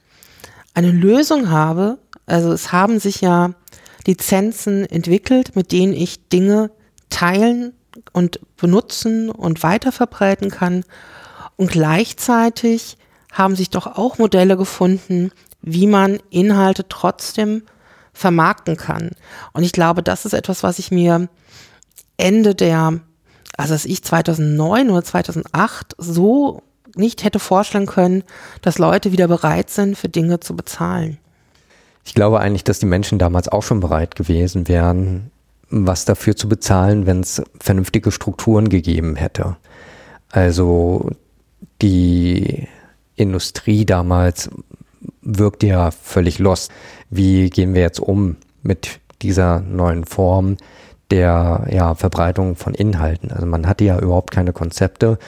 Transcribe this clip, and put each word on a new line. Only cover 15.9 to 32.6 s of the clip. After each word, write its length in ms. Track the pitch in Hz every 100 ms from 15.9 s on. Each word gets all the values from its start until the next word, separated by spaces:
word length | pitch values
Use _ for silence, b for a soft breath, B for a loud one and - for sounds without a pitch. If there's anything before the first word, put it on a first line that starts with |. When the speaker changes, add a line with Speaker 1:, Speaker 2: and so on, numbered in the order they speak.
| 202 196 202 -
Speaker 1:
Inhalte 560 | 175 208 196 190 190 -
trotzdem 760 | - 175 - - - 214 220 - b b b b
vermarkten 640 | - 190 170 165 214 - 160
kann. 340 | - 160 165 - B B B
Und 120 | -
ich 80 | 175
glaube, 300 | 190 165 175
das 220 | 170 185
ist 100 | 208
etwas, 280 | - - 185
was 160 | 190 175
ich 120 | -
mir 380 | 180 170 170 180 b b b b b b _ - -
Ende 380 | 185 220 214
der, 460 | 190 175 160 160 165 - _ _ b b -
also 180 | 147
was 100 | 156
ich 200 | - 185
zweitausendneun 840 | - 165 165 160 151 151 156 226 262
oder 120 | 180
zweitausendacht 920 | - 175 - 160 - 160 220 - - -
so 640 | 170 170 202 269 277 - - _ _ 175
nicht 280 | 226 -
hätte 160 | 214 202
vorstellen 460 | - 190 208 208 202
können, 360 | - 180 190 - B B B
dass 160 | 180 165
Leute 320 | 165 190 202
wieder 160 | 180 175
bereit 440 | 170 156 165 -
sind, 260 | - 202 196
für 120 | 170
Dinge 300 | 165 165 175
zu 160 | -
bezahlen. 640 | 170 - - 170 180 160 147 _ b b b b b b b
Speaker 2:
Ich 100 | -
glaube 240 | - 104 110
eigentlich, 240 | 101 101